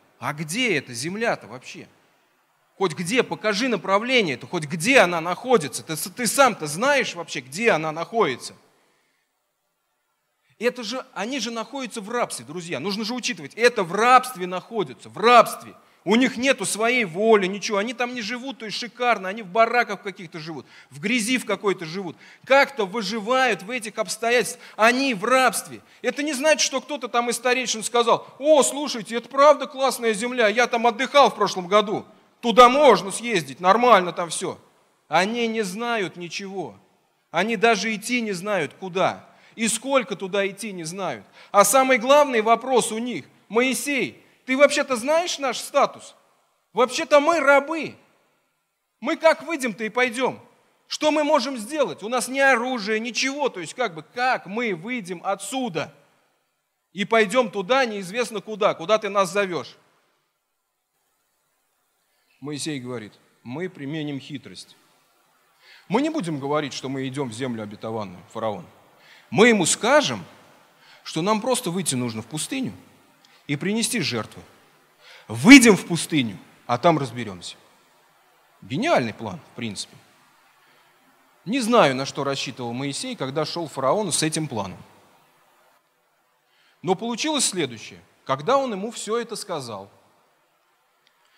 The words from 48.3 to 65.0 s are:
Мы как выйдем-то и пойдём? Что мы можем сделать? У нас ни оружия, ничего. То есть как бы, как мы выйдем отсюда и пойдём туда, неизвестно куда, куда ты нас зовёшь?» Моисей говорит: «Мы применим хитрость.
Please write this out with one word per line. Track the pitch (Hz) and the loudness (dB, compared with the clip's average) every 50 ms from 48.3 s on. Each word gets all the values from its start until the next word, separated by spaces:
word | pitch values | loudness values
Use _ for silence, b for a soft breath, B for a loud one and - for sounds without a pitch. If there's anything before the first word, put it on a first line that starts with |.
| _ _ _ _ _ _ _ _ _ _ _ _ _ - | _ _ _ _ _ _ _ _ _ _ _ _ _ -10
Мы | 220 262 330 | -6 -6 -2
как | - 320 320 302 311 269 | 2 4 4 4 4 -2
выйдем-то | 302 339 294 247 240 185 - 220 | -6 -6 -4 -4 -4 -6 -4 -8
и | 214 | -4
пойдём? | 214 247 254 254 214 254 262 196 127 - - - _ _ _ _ _ _ _ | 0 0 0 0 0 -2 -2 -2 -4 -6 -16 -20 _ _ _ _ _ _ _
Что | - - - 302 302 | -12 -6 0 0 2
мы | 294 311 302 | 2 2 2
можем | 285 311 285 220 277 269 | 2 2 2 2 0 -8
сделать? | 240 202 220 302 311 269 185 143 - | -8 -10 -6 -2 -2 -2 -2 -4 -8
У | - 220 | -8 -4
нас | 247 254 208 233 | -4 -4 -4 -4
ни | 262 277 | 0 2
оружия, | 277 269 262 226 240 262 254 240 190 208 220 214 | 4 4 4 4 2 -2 -4 -4 -2 -2 -2 -2
ничего. | 226 247 208 - 254 269 269 294 285 233 | -2 -4 -4 -4 -4 -2 -2 -2 -2 -4
То | - 190 | -4 -6
есть | 165 147 - | -12 -10 -6
как | - 247 214 160 | -4 -4 -4 -4
бы, | 156 | -8
как | 151 _ - 240 247 254 240 185 - | -16 _ -6 -2 0 0 0 -2 -4
мы | 175 196 233 247 226 185 | -8 -6 -4 -4 -4 -4
выйдем | 156 165 233 254 247 190 170 185 170 - | -6 -8 -8 -8 -8 -8 -10 -12 -8 -4
отсюда | 190 202 196 - - 254 269 254 226 160 156 127 - - _ _ _ _ _ _ _ _ _ _ _ _ _ _ _ _ _ _ _ | -4 -4 -4 -6 -8 -6 -6 -6 -4 -4 -6 -8 -8 -12 _ _ _ _ _ _ _ _ _ _ _ _ _ _ _ _ _ _ _
и | - 175 202 | -8 -8 -4
пойдём | - 226 226 220 190 196 262 247 202 | 0 2 2 2 2 2 0 0 0
туда, | 160 202 190 180 254 269 269 | -2 -6 -2 0 0 0 0
неизвестно | 233 214 202 196 170 196 247 240 226 226 202 | -2 -4 -8 -10 -8 -6 -6 -6 -6 -6 -10
куда, | - 214 214 190 208 180 147 | -10 -10 -4 0 0 0 0
куда | - 165 175 214 214 | 0 -2 0 0 0
ты | 220 196 | 0 -2
нас | 196 202 196 165 | 0 0 0 0
зовёшь?» | 175 208 202 190 170 143 117 - - _ _ _ _ _ _ _ _ _ _ _ _ _ _ _ _ _ _ _ _ _ _ _ _ _ _ _ _ _ _ _ _ _ _ _ _ _ _ _ _ _ _ _ _ _ _ _ _ _ _ _ _ - | 0 -2 -2 -2 -4 -8 -8 -10 -16 _ _ _ _ _ _ _ _ _ _ _ _ _ _ _ _ _ _ _ _ _ _ _ _ _ _ _ _ _ _ _ _ _ _ _ _ _ _ _ _ _ _ _ _ _ _ _ _ _ _ _ _ -14
Моисей | 135 143 151 135 135 165 151 135 | -12 -10 -8 -6 -6 -6 -6 -6
говорит: | 123 123 127 117 107 98 - _ _ _ _ _ - | -8 -8 -10 -10 -10 -12 -18 _ _ _ _ _ -14
«Мы | 117 127 151 185 180 | -12 -10 -8 -8 -10
применим | 185 - 143 135 156 160 151 147 143 131 | -10 -10 -10 -8 -8 -6 -6 -6 -8 -10
хитрость. | 123 - 147 123 - 101 90 - - _ - _ _ _ _ _ | -10 -12 -14 -14 -14 -16 -20 -20 -20 _ -20 _ _ _ _ _